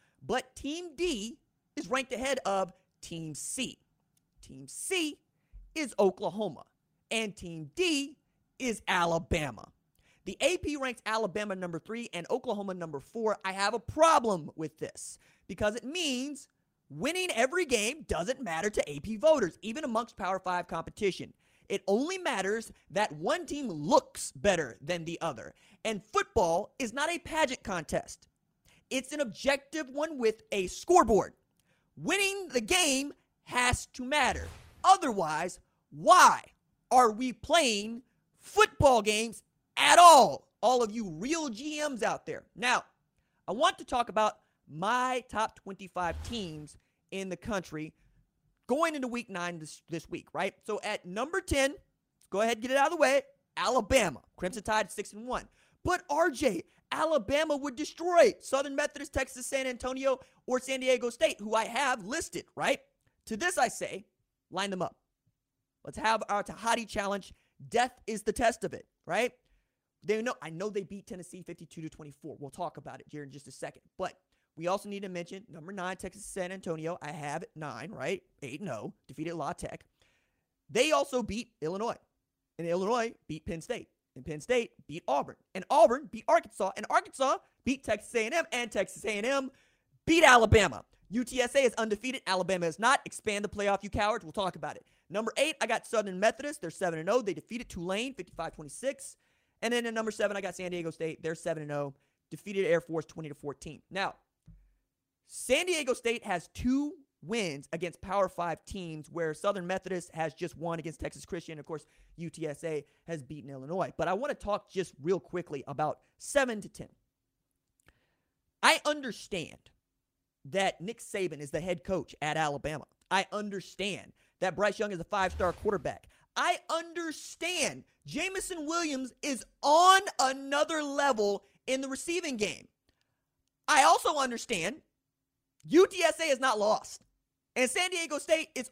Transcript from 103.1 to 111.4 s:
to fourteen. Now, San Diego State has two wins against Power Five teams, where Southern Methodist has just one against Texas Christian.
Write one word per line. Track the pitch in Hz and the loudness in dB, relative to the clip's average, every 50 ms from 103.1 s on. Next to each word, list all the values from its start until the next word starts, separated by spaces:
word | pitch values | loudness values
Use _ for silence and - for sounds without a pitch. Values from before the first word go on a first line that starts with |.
| - 175 160 151 | -12 -12 -12 -12
to | 143 | -12
fourteen. | - - 147 135 - - 170 147 - _ _ | -10 -10 -10 -10 -10 -12 -16 -16 -16 _ _
Now, | - 185 196 160 - - _ _ _ _ _ - - - _ _ _ _ _ _ _ _ _ _ _ _ _ _ | -6 -4 -4 -4 -4 -8 _ _ _ _ _ -20 -20 -20 _ _ _ _ _ _ _ _ _ _ _ _ _ _
San | - - - - 247 294 359 | -16 -14 0 2 2 2 4
Diego | 359 359 320 294 247 247 | 2 0 -2 0 -2 -4
State | - - 233 233 233 - | -2 -2 -4 -4 -4 -4
has | 220 190 170 - - _ | -4 -4 -4 -6 -8 _
two | - - 247 254 269 285 294 302 330 - _ _ _ - | -4 0 0 0 0 0 -2 -6 -12 -20 _ _ _ -10
wins | 147 220 233 208 175 143 139 139 - - | -6 -4 -2 -2 -2 -4 -8 -10 -10 -8
against | 170 175 170 - - | -6 -6 -6 -8 -10
Power | - 202 190 202 196 180 | -10 -4 0 0 0 0
Five | - - 170 175 160 - _ | 0 -4 -4 -4 -4 -6 _
teams, | - - 202 180 165 160 156 143 - | -14 -12 -10 -10 -10 -10 -12 -14 -12
where | - 165 165 160 156 | -6 -4 -4 -4 -4
Southern | - - 202 202 202 175 | -2 -2 -2 -2 -2 -4
Methodist | 175 185 190 - 185 185 180 170 - - | -4 -6 -6 -4 -6 -6 -6 -8 -10 -6
has | 165 160 160 147 | -4 -4 -4 -4
just | - 175 170 - | -6 -10 -10 -8
one | - 151 170 165 165 | -8 -6 -6 -6 -6
against | 151 160 151 - | -6 -10 -10 -8
Texas | - 151 - 139 - | -10 -10 -10 -12 -14
Christian. | - - 170 | -10 -10 -10